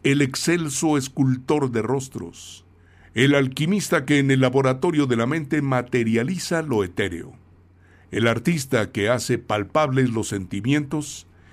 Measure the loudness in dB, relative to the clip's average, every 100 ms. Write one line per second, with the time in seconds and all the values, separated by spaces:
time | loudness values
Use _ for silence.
0 | 0 2 0 0 0 0 0 -2 0 0
1 | -2 0 2 2 0 0 0 -2 -2 -4
2 | -4 -12 -12 -14 -20 -20 _ -20 _ -20
3 | -8 0 4 4 2 -2 -2 0 0 -2
4 | 2 2 4 4 4 4 2 0 0 2
5 | 2 2 0 -2 -2 -2 0 -2 0 -2
6 | 2 0 0 -4 -4 -4 0 0 0 -2
7 | -4 -4 -12 -18 -20 -20 _ _ -20 -20
8 | -8 0 2 2 0 -2 0 0 0 -2
9 | 0 0 0 -4 -2 -4 0 0 2 2
10 | 2 0 -4 -6 -6 -6 0 0 0 -6
11 | -8 -14 -18 -20 -20